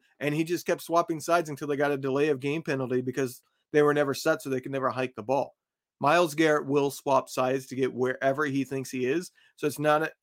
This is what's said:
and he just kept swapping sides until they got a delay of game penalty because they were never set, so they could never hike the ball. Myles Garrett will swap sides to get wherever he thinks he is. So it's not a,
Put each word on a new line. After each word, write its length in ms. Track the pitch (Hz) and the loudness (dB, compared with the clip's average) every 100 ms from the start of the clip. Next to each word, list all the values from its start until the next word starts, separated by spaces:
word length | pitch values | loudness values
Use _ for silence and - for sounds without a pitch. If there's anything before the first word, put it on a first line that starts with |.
| _ _ | _ _
and 140 | 147 | -2
he 100 | 151 | -2
just 220 | 165 170 - | -2 -2 -2
kept 160 | 170 | -4
swapping 380 | - 170 170 165 | 0 0 2 -2
sides 280 | 139 170 156 | 0 0 0
until 180 | 139 147 | -6 -4
they 100 | 143 | 0
got 140 | 143 | 0
a 60 | 143 | 0
delay 320 | 135 135 151 | -2 0 2
of 120 | 135 | 0
game 220 | 139 156 | -2 -4
penalty 380 | 165 135 127 127 | -4 -4 -2 -2
because 420 | 127 127 131 123 _ _ _ | -2 -2 -4 -6 _ _ _
they 100 | 151 | 2
were 120 | 147 | 4
never 180 | 147 143 | 4 0
set, 280 | 135 165 156 | 0 0 -2
so 80 | 143 | -2
they 100 | 131 | -6
could 120 | 139 | -6
never 180 | 135 131 | -4 -2
hike 240 | 120 127 | -2 -6
the 80 | - | -6
ball. 340 | 107 135 - - _ _ _ _ | -2 -2 -2 -10 _ _ _ _
Myles 340 | 139 165 175 | 4 4 4
Garrett 320 | 147 156 151 147 | 4 4 4 2
will 240 | 143 139 | 0 0
swap 380 | - 143 131 - | -2 2 2 2
sides 380 | - 127 135 131 | -2 0 -2 -4
to 100 | 127 | -2
get 160 | 131 | -2
wherever 540 | 113 127 127 135 135 151 | 0 -2 0 -2 0 -2
he 180 | 135 | -2
thinks 260 | 131 135 127 | -2 -6 -6
he 160 | 131 123 | -4 -2
is. 240 | 160 180 - _ - | -2 -4 -14 _ -6
So 100 | 151 | -4
it's 120 | 139 | 0
not 240 | 151 151 | 2 2
a, 100 | 156 - | 0 -4